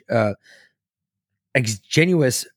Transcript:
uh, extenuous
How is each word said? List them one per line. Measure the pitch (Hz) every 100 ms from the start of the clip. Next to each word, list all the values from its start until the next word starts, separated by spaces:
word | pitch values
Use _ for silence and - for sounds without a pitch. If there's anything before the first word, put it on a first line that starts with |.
| -
uh, | 117 107 - _ - _ _ _ _ _ _ _ _ _
extenuous | 131 110 104 - 151 175 170 131 - -